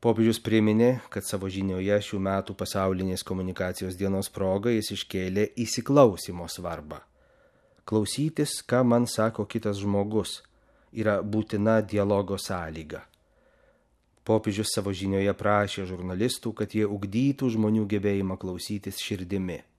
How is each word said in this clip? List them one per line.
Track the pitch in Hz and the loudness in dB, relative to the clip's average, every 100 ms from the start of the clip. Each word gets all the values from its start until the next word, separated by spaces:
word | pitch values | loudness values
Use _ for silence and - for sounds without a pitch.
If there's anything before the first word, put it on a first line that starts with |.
| 117 | 4
Popiežius | 110 113 113 | 4 4 4
priminė, | - 110 107 107 120 127 - | 2 4 6 6 4 4 -4
kad | - - | -8 -6
savo | 101 95 | -4 -4
žinioje | 95 98 92 95 104 98 | -4 -4 -2 2 0 0
šių | 104 | -2
metų | 95 98 95 95 | 0 0 -2 -6
pasaulinės | 92 101 95 92 95 90 - | -4 0 0 0 -2 -4 -4
komunikacijos | 92 92 90 92 92 95 90 | -4 -4 -4 -4 -4 -8 -4
dienos | 98 95 95 | -2 -2 -4
proga | - 95 95 107 | -2 0 0 2
jis | 113 104 | 0 -2
iškėlė | 98 - 98 92 95 107 - | -6 -6 -6 -2 0 0 0
įsiklausymo | 113 - 113 139 131 90 - 87 85 | -4 -4 2 8 8 6 -8 -10 -10
svarbą. | - 87 85 76 - - _ _ _ _ _ _ _ - | -8 -8 -8 -10 -14 -14 _ _ _ _ _ _ _ -2
Klausytis, | 107 104 - 151 156 147 - | 0 0 0 -2 0 -2 -2
ką | - 120 123 | 0 2 6
man | 117 120 | 4 2
sako | - 110 110 104 | 0 0 0 -4
kitas | 113 107 101 | -4 -4 -4
žmogus, | 101 101 101 107 95 - _ _ _ _ _ | 0 0 0 -2 -4 -8 _ _ _ _ _
yra | - 107 101 104 | -2 0 0 0
būtina | 104 107 107 104 110 | -2 -2 0 4 4
dialogo | 101 104 101 101 95 98 | 2 0 2 2 0 -4
sąlyga. | - 92 82 78 78 80 - _ _ _ _ _ _ _ _ _ _ _ - | -4 -6 -6 -10 -10 -12 -14 _ _ _ _ _ _ _ _ _ _ _ 2
Popiežius | 110 110 98 107 - | 2 2 -2 -2 -2
savo | 98 | -2
žinioje | 92 98 98 98 | -4 -2 0 0
prašė | 98 104 104 101 - 95 | 0 2 2 2 -2 -8
žurnalistų, | 92 92 90 117 - 117 | -8 -6 -2 -2 -2 -6
kad | 104 104 110 | -6 -4 0
jie | 104 | 0
ugdytų | 104 98 104 135 139 135 110 | -2 -4 0 2 2 0 2
žmonių | 107 110 104 | 2 2 2
gebėjimą | 104 101 98 95 95 | 0 2 0 0 -4
klausytis | 95 90 - 104 98 95 | -6 -8 -8 -8 -8 -10
širdimi. | - 101 90 98 92 85 - | -6 -6 -4 -4 -4 -6 -12